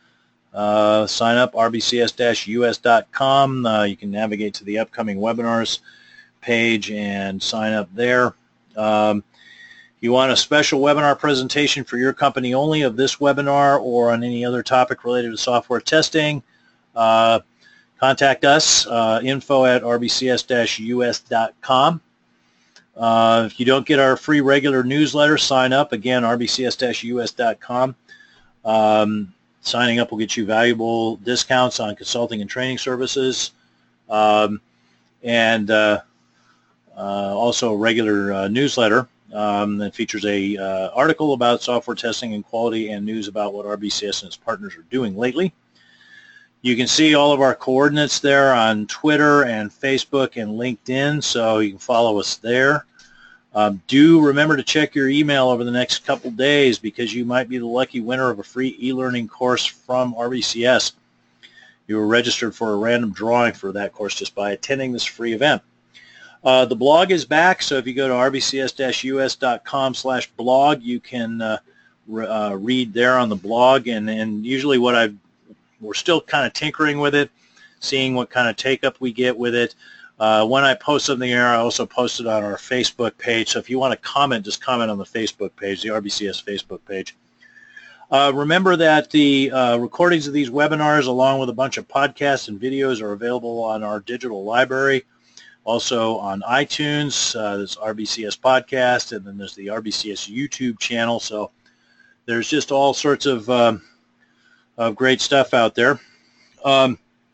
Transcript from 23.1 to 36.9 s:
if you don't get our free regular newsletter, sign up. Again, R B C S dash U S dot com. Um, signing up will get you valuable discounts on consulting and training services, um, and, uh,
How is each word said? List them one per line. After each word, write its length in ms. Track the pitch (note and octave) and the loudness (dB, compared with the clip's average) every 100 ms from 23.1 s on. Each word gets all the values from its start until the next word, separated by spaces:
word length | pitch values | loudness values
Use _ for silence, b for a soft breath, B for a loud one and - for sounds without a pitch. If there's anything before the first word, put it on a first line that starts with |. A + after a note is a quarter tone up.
| A2+ A2+ A2+ A2 | 4 4 4 0
if 140 | - | -2
you 40 | |
don't 220 | A#2+ C3+ A#2+ | 2 2 2
get 140 | D#3 | 4
our 160 | C3+ C3 | 4 2
free 240 | - D3+ | 0 0
regular 420 | C#3 C#3 C#3 C3 | 4 2 2 0
newsletter, 560 | B2 C#3+ D3 D3 D3 D3+ | 0 0 0 2 2 2
sign 340 | - C3+ B2+ | 2 2 2
up. 200 | C3+ D3 | 2 0
Again, 320 | A2+ B2 B2+ | -2 -2 0
R 120 | A#2 A#2+ | 0 -2
B 120 | A#2 | -2
C 180 | - B2 | -4 -4
S 80 | |
dash 300 | A2 B2 A2+ | -4 -4 -4
U 180 | A#2 B2 | -6 -6
S 80 | A2+ | -6
dot 300 | - A#2 G#2+ | -2 -4 -4
com. 340 | - B2 C3 B2+ b b b b b b | -6 -2 -2 -4 b b b b b b
Um, 680 | A2 A2 G#2+ G#2+ G#2+ G#2+ G2 - _ _ | 0 2 4 4 2 -2 -6 -14 _ _
signing 400 | - A#2+ A#2+ A#2 | -6 0 2 2
up 100 | A#2 | -2
will 80 | A2 | -4
get 180 | A2 - | -6 -4
you 80 | |
valuable 720 | G#2 A2 A#2+ A2+ A2+ A#2 A2+ - | 0 2 2 2 -2 -2 -2 -4
discounts 600 | G2+ B2 - B2+ B2+ - | -4 -4 0 0 0 -2
on 160 | A2 | -6
consulting 460 | G#2 - A#2+ A#2 A2 | -8 -8 -4 -4 -6
and 100 | G2 | -8
training 280 | B2+ B2+ B2+ | -6 -6 -6
services, 760 | - B2 B2+ C#3 C3 B2 - _ _ _ _ _ - | -6 -4 -4 -2 -2 -2 -8 _ _ _ _ _ -4
um, 500 | G#2+ G#2+ G#2+ G#2 G#2 _ _ _ _ _ _ | 2 4 4 2 -2 _ _ _ _ _ _
and, 480 | A#2+ A#2 A2+ A2+ G#2 | -2 2 2 2 2
uh, 300 | G#2+ G#2+ G#2 - _ _ _ _ _ _ _ _ | 2 4 2 -4 _ _ _ _ _ _ _ _